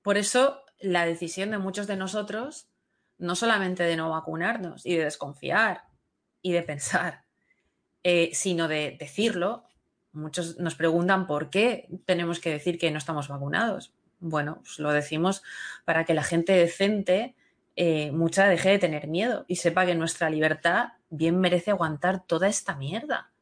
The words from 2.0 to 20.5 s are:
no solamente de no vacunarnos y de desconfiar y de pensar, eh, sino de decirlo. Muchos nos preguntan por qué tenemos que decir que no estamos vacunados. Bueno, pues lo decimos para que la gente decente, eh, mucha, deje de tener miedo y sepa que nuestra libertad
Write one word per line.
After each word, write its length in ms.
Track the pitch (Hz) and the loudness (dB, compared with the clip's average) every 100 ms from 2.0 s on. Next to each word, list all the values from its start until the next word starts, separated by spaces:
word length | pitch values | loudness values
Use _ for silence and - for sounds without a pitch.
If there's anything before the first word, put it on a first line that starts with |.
| 190 208 208 214 269 - - _ _ _ _ _ | -4 -4 -6 -6 -8 -12 -20 _ _ _ _ _
no 180 | 175 180 | -4 0
solamente 460 | 233 214 185 185 | 2 2 0 0
de 140 | 170 165 | 0 2
no 120 | 160 | 0
vacunarnos 760 | 160 160 160 180 233 180 - - | -4 -4 -4 -2 -2 -6 -10 -2
y 100 | 170 | 0
de 80 | |
desconfiar 760 | 156 156 143 139 139 175 220 180 - _ _ _ _ _ | 0 -4 -10 -8 -2 2 2 -2 -10 _ _ _ _ _
y 120 | 185 | -2
de 100 | 175 | -2
pensar, 640 | 165 147 - 175 175 - _ _ _ _ _ _ _ _ | -2 -8 -2 -2 -2 -8 _ _ _ _ _ _ _ _
eh, 280 | 180 175 165 | 2 4 2
sino 340 | - 196 170 165 | 0 -2 0 0
de 300 | 156 147 135 | -2 -4 -8
decirlo. 680 | 143 - 226 185 180 247 _ _ _ _ _ | -12 -2 0 0 -4 -4 _ _ _ _ _
Muchos 460 | 151 151 160 165 160 | -12 -8 -6 -6 -4
nos 160 | 170 | -6
preguntan 520 | 139 165 165 175 190 185 | 0 2 4 4 2 2
por 240 | 147 147 | -2 0
qué 360 | 190 233 220 - - - | 2 2 0 -8 -14 -2
tenemos 340 | 175 170 170 | 0 0 -2
que 120 | 170 | -4
decir 260 | 151 175 170 | -2 -2 0
que 120 | 165 | -2
no 60 | 151 | -2
estamos 320 | 147 156 139 | -4 -6 -6
vacunados. 640 | 139 139 160 226 202 - _ _ _ | -6 -4 0 0 -2 -10 _ _ _
Bueno, 400 | 170 156 147 - | -4 -2 -4 -6
pues 160 | - - | -14 -6
lo 120 | 147 | 0
decimos 520 | 147 143 156 175 196 - - - - | 0 0 0 0 0 -8 -14 -14 -12
para 220 | - 160 165 | 0 0 4
que 80 | |
la 80 | 160 | 2
gente 320 | 139 170 170 | 2 0 4
decente, 800 | 190 170 - 196 214 190 185 247 _ _ _ _ - | 6 6 4 0 2 2 2 0 _ _ _ _ 0
eh, 340 | 170 156 151 | 2 2 0
mucha, 380 | 151 165 165 196 | 0 2 4 4
deje 220 | 175 185 | 6 4
de 80 | 202 | 4
tener 280 | 180 151 151 | 2 -2 -4
miedo 380 | 165 226 226 - | -2 0 -2 -4
y 80 | 175 | 0
sepa 280 | 170 165 | 0 2
que 100 | 180 | 2
nuestra 360 | 170 160 - 165 | 2 0 -2 -2
libertad 600 | 156 156 | 2 0